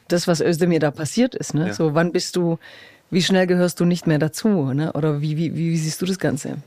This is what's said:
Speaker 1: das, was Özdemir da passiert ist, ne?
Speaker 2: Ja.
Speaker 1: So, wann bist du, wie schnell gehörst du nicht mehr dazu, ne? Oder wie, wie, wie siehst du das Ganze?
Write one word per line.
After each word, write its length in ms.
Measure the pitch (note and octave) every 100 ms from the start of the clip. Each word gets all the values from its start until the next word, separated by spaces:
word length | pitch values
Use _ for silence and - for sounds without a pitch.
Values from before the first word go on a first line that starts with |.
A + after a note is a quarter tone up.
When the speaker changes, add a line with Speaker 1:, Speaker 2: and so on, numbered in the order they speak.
| -
Speaker 1:
das, 180 | F3 F3
was 140 | E3
Özdemir 400 | - E3+ F3 E3
da 100 | D3+
passiert 440 | C#3+ - - B3
ist, 180 | - -
ne? 140 | F#3 F3+
Speaker 2:
Ja. 40 |
Speaker 1:
So, 200 | G#2 D#3+
wann 180 | D3 F3
bist 220 | F3 E3
du, 240 | F3+ E3+ E3 - - - - _
wie 120 | F3
schnell 240 | D#3+ F#3 F#3
gehörst 320 | F3+ F3+ -
du 60 |
nicht 220 | F3 F3 -
mehr 120 | D3+
dazu, 540 | D#3 - A3+ G3 C3+
ne? 200 | C3+ D#3+
Oder 260 | - D#3 D3
wie, 160 | D3+ D3+
wie, 180 | E3
wie 220 | - E3 E3
siehst 240 | D#3 D#3
du 60 | F#3
das 120 | F#3
Ganze? 380 | D3+ C#3 - C#3